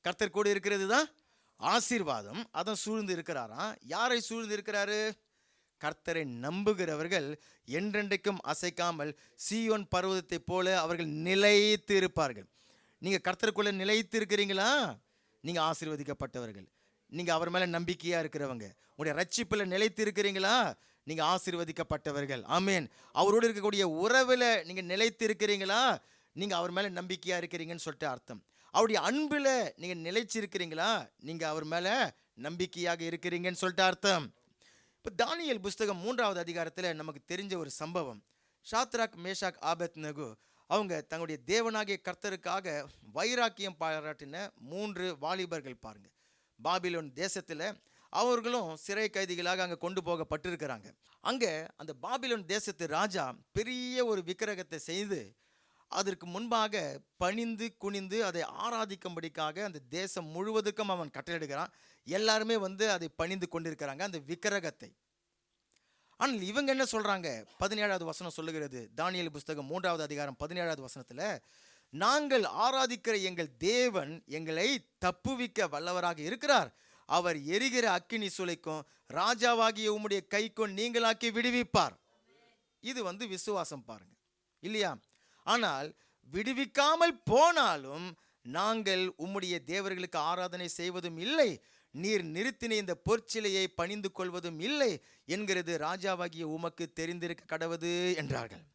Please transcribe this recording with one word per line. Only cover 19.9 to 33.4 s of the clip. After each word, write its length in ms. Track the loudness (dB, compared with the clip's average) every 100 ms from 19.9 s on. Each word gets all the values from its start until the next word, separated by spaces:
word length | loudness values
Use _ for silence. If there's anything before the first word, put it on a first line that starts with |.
| 2
இருக்கிறீங்களா? 520 | 0 2 2 2 4 4 4 -2 _ _ -6
நீங்க 160 | 0
ஆசீர்வதிக்கப்பட்டவர்கள். 1160 | 2 2 0 -2 -4 -4 -4 -2 -2 -2 -2 -4
ஆமென். 400 | 2 2 4 2 0 -10 -4
அவரோடு 320 | 4 6 8 6
இருக்கக்கூடிய 360 | 2 0 2 2 2
உறவுல 460 | 4 6 6 6 6 4
நீங்க 160 | 0 -6
நிலைத்து 440 | -4 2 2 2 0
இருக்கிறீங்களா? 540 | 2 2 2 2 4 4 2 _ _ _ -6
நீங்க 180 | -2 -2
அவர் 140 | 0
மேல 200 | -2 -2
நம்பிக்கையா 460 | -4 -6 -6 -2 -2
இருக்கிறீங்கன்னு 480 | -2 -8 -6 -6
சொல்லிட்டு 240 | -8 -4 -4
அர்த்தம். 340 | -4 -10 -16 _ _ _
அவருடைய 260 | 4 6 4
அன்புல 480 | 2 2 0 2 4 2 0 -4
நீங்க 200 | -8 -6
நிலைச்சிருக்கிறீங்களா? 880 | -2 -2 0 -4 -2 -4 -4 0 0 0 -2 _
நீங்க 300 | -10 -4 -4
அவர் 160 | -4
மேல 500 | -2 -2 2 2 0 -4 _
நம்பிக்கையாக 680 | -10 -10 -4 -4 -2 -2 -2
இருக்கிறீங்கன்னு 580 | -4 -4 -4 -2